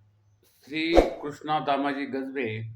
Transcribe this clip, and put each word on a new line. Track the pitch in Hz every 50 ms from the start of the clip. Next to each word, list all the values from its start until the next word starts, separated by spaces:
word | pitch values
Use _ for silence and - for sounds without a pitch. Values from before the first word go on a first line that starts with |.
| _ _ _ _ _ _ _ _ _ _ _ _ -
श्री | 131 151 160 160 165 170 - - - - -
कृष्णा | 147 147 143 - - 156 156 151
दामाजी | 131 143 139 135 143 143 139 139 139
गजबे | 120 127 135 131 135 131 139 120 110 107 110 110 113 -